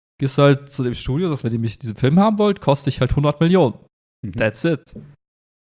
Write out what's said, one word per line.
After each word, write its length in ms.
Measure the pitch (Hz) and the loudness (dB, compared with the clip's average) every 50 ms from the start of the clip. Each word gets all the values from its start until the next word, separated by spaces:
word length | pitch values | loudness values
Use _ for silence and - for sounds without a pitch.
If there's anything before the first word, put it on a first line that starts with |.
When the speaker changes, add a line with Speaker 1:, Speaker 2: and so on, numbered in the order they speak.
| _ _ _ - | _ _ _ -6
Speaker 1:
Gehst 180 | 139 131 - 147 | -6 -2 2 4
du 40 | |
halt 280 | 143 143 139 139 - - | 4 4 4 2 -2 -8
zu 140 | - - 123 | -8 -6 -4
dem 100 | 123 117 | -4 -6
Studio, 340 | - - 131 127 160 190 175 | -6 -6 -6 -4 -2 -2 -4
sagst, 140 | 147 - - | -4 -4 -4
wenn 80 | 117 | -4
ihr 60 | 117 113 | -4 -4
mich 160 | 113 110 104 | -4 -6 -8
in 60 | - | -8
diesem 160 | 131 113 101 | -10 -12 -6
Film 220 | - 123 131 160 190 | -2 0 2 4 4
haben 180 | 202 220 214 208 | 4 4 2 0
wollt, 220 | 208 208 196 - | 0 0 -2 -2
koste 280 | - 147 139 - - 143 | 0 -2 -2 0 -2 -4
ich 120 | - - | -4 -2
halt 160 | 131 - - | -2 -2 0
hundert 240 | 143 147 147 147 - | 0 0 0 0 0
Millionen. 360 | 165 170 185 185 151 113 - - _ _ _ _ _ _ _ _ - | 2 4 4 4 4 2 0 -6 _ _ _ _ _ _ _ _ -14
Speaker 2:
Mhm. 80 | 101 | -10
Speaker 1:
That's 320 | 90 117 113 107 104 - - | -4 -2 -2 -2 -2 -2 -2
it. 300 | 170 160 - _ _ - - - - - _ _ _ _ _ _ _ _ _ _ | -2 -2 -4 _ _ -20 -20 -20 -20 -20 _ _ _ _ _ _ _ _ _ _